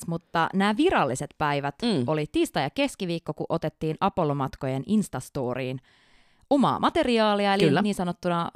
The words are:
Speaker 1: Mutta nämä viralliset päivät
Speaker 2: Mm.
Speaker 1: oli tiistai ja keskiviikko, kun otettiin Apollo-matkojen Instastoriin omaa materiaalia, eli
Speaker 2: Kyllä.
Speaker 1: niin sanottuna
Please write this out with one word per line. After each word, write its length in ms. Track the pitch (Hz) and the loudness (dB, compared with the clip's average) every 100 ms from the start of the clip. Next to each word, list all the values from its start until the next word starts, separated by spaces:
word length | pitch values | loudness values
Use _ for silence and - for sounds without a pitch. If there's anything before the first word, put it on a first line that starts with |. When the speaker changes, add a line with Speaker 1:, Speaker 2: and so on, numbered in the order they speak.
| - | -6
Speaker 1:
Mutta 420 | 170 - 170 160 | -8 -4 0 0
nämä 240 | 190 202 214 | 2 2 2
viralliset 580 | 349 285 143 131 147 - | 2 2 2 -2 -6 -4
päivät 380 | 147 143 143 - | -2 0 -2 -4
Speaker 2:
Mm. 220 | 240 170 123 | -2 0 0
Speaker 1:
oli 180 | 156 151 | -2 -2
tiistai 320 | 320 330 170 | 0 0 0
ja 60 | 139 | -2
keskiviikko, 640 | - 277 - 180 170 - | -2 -2 -2 -6 -4 -6
kun 120 | - - | -8 -4
otettiin 480 | 165 151 - 156 156 | -4 -4 -4 -6 -2
Apollo-matkojen 840 | 196 - 151 143 135 - 135 135 - | -2 0 -2 0 -4 -4 -6 -4 0
Instastoriin 920 | 208 175 131 - 147 123 123 127 131 - _ _ _ _ _ - | 0 0 -6 -8 -6 -4 -4 -6 -8 -12 _ _ _ _ _ 0
omaa 300 | 277 175 - | 2 4 2
materiaalia, 760 | 277 339 269 233 214 202 202 | 2 2 2 2 2 2 2
eli 100 | 196 | 4
Speaker 2:
Kyllä. 180 | 165 175 | 4 4
Speaker 1:
niin 140 | 202 196 | 0 -2
sanottuna 560 | 175 - 180 170 170 | -4 -4 -2 -2 -4